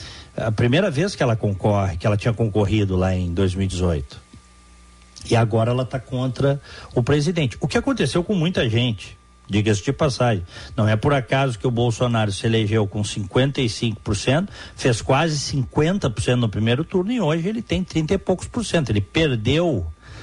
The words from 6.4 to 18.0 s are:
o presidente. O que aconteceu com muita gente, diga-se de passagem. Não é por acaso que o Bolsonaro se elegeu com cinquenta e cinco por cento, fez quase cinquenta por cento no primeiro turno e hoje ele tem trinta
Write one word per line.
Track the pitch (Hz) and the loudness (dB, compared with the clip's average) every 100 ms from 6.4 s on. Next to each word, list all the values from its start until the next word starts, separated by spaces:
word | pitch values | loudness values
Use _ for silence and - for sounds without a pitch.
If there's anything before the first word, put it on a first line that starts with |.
| 139 143 - - - | 0 0 -6 -20 -4
o | 131 | -2
presidente. | 117 147 151 170 127 - | 2 2 2 0 -2 -2
O | 165 | -2
que | 233 | 0
aconteceu | 277 247 143 175 | 0 0 0 0
com | 170 | 0
muita | 196 170 185 127 | 0 2 0 2
gente, | 113 123 95 - - - - - | 2 0 -2 -10 -20 -20 -20 -2
diga-se | 104 104 101 | 0 2 2
de | - | 0
passagem. | 135 156 - 123 98 87 - - | 0 0 2 2 2 -4 -14 -8
Não | - 107 | 0 2
é | 107 | 2
por | 147 | 2
acaso | 139 117 135 135 113 | 0 2 0 0 0
que | 131 | -2
o | |
Bolsonaro | 117 120 110 127 113 107 | 2 0 2 0 2 0
se | 95 117 | 0 0
elegeu | 113 101 110 101 | 2 2 2 0
com | 107 | -2
cinquenta | 101 110 95 127 139 143 | -4 -4 -2 2 2 0
e | 120 | -2
cinco | - 117 101 | -2 -4 -4
por | - 95 | -4 -2
cento, | - 147 202 - - | 0 0 0 -8 -18
fez | - 170 - | -2 0 0
quase | - 135 170 147 | 2 2 2 -2
cinquenta | - 143 120 151 156 196 135 | -4 -4 -2 0 0 0 -2
por | 107 | -2
cento | - 123 | 0 2
no | 113 | 0
primeiro | 101 113 127 | 0 0 0
turno | 165 185 190 | 0 -2 0
e | 247 | 0
hoje | 151 165 180 | 0 0 -2
ele | 226 | -4
tem | - 185 | -2 -4
trinta | 180 156 | -2 -2